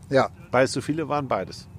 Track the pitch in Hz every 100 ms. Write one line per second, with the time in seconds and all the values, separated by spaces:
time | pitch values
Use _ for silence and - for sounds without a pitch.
0 | - 135 107 - - 120 135 139 139 156
1 | 139 147 131 107 90 - -